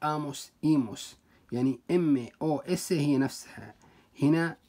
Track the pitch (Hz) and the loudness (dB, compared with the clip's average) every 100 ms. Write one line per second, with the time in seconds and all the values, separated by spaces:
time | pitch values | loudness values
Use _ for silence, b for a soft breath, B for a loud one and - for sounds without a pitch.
0 | 151 151 147 135 - _ 151 151 113 98 | -4 -4 -6 -10 -14 _ 2 2 2 -6
1 | - - b b b 117 131 131 - 175 | -14 -18 b b b -2 -2 -2 0 2
2 | 160 135 117 - 156 143 - 180 - 175 | 4 2 0 -6 -2 -2 -2 -4 -2 0
3 | 147 135 135 - - - 104 - b b | 2 2 0 -4 -16 -18 -18 -20 b b
4 | b - 139 165 165 160 | b 0 2 4 0 -6